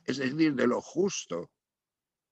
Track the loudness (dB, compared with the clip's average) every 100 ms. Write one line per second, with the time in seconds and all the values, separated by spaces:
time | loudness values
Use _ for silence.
0 | -6 -4 -2 2 2 4 2 2 -2 0
1 | 0 0 -8 -8 -8 _ _ _ _ _
2 | _ _ _